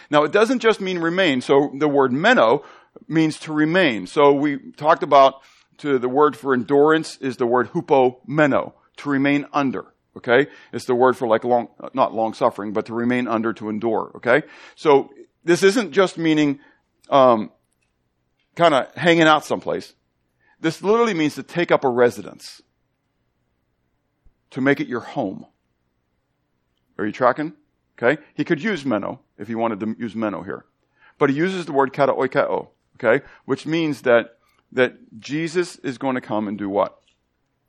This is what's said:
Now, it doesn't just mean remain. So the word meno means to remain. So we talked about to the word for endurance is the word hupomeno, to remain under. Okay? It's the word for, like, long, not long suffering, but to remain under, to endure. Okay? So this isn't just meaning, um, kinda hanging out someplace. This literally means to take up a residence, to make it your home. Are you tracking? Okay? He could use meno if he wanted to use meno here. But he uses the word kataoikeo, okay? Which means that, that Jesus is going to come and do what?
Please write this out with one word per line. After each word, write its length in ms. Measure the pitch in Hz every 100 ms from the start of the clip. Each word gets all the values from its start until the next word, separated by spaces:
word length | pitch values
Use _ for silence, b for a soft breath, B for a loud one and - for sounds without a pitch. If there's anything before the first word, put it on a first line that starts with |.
| b
Now, 140 | 151
it 80 | 151
doesn't 280 | - 220 254
just 200 | 226 208
mean 200 | 185 180
remain. 420 | 165 175 185 127
So 280 | 123 139 147 139
the 120 | 151
word 240 | 143 131
meno 500 | 131 202 254 131 160 B B B B -
means 320 | 160 160 143
to 120 | -
remain. 560 | 151 156 180 165 107 -
So 240 | 156 143
we 400 | 143 147 139 - -
talked 260 | 151 165
about 380 | 156 143 135 - b b b _
to 200 | 147 135
the 80 | 123
word 300 | 131 147 -
for 160 | 135
endurance 640 | 123 113 143 151 160 151 -
is 180 | 135 120
the 100 | 120
word 260 | 123 117
hupomeno, 1000 | 175 156 139 127 123 - 151 147 110 - - _ -
to 140 | 143
remain 380 | 135 139 143 143
under. 420 | 143 135 92 - _ _ -
Okay? 320 | 127 123 147 B B
It's 140 | 117 -
the 100 | 123
word 220 | 127 123
for, 100 | 123
like, 160 | 113
long, 240 | 123 120 110 - -
not 200 | 135 120
long 200 | 107 110
suffering, 380 | 107 123 - 104
but 140 | 104 107
to 80 |
remain 340 | 113 120 127 120
under, 240 | 113 113
to 160 | 107 107
endure. 460 | 107 117 101 - -
Okay? 280 | 120 135 151 B B B
So 380 | 160 139 - - - _
this 180 | 160 170
isn't 300 | 190 220 190
just 260 | 175 185 -
meaning, 440 | 165 156 147 139 b b b _ -
um, 420 | 143 127 113 101 _ _ _ _ _ _ _ _ _ _ -
kinda 340 | 170 139 - -
hanging 320 | 165 165 156
out 160 | 151
someplace. 500 | - 104 82 87 - _ _ _ _ _ _ _
This 200 | 160 -
literally 320 | 180 226 233
means 220 | 170 151 139
to 80 |
take 260 | 131 175 175
up 140 | 160
a 60 | 135
residence, 720 | 120 120 104 - - - - _ _ _ _ _ _ _ _ _ _ _ _ _ _ _ _ _ _ _
to 100 | -
make 180 | 135 139
it 80 | 151
your 140 | 120
home. 460 | - 151 104 - - _ _ _ _ _ _ _ _ _ _ _ _ _ _ -
Are 80 | 107
you 60 |
tracking? 400 | - 123 127 156 - _ _ _ _
Okay? 220 | 120 151 b b
He 80 |
could 180 | 147 165
use 240 | 208 180 139
meno 360 | 107 95 113 _ -
if 80 | 104
he 80 | 113
wanted 240 | 113 101
to 160 | 107 110
use 180 | 117 107
meno 280 | 107 85
here. 220 | 85 62 - _ _ b b b
But 140 | 135
he 40 | 139
uses 300 | 185 190 160
the 60 |
word 220 | 139 135
kataoikeo, 720 | - 139 - 131 143 - 95 - _ _ -
okay? 300 | 117 135 - b b
Which 200 | 131 156
means 380 | 165 160 127
that, 340 | 123 117 113 _ _ _ _
that 480 | 123 127 - _ 110
Jesus 580 | 104 147 160 175 175 -
is 200 | - 123
going 160 | 135
to 80 | 127
come 260 | - 107 107
and 120 | 101
do 100 | 101
what? 320 | 98 95 - _ _ _ _ _ _